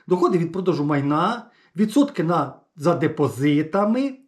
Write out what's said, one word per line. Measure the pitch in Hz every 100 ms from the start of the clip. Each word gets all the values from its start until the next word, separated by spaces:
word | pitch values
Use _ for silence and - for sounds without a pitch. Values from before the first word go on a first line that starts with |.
| -
доходи | 180 175 175
від | 165
продажу | 185 185 143
майна, | 147 143 139 151 185 233 - _ _ 170
відсотки | 214 285 277 -
на, | 160 175 131 - _ -
за | 151 147
депозитами, | 156 156 139 110 147 147 156 196 208 240 277 262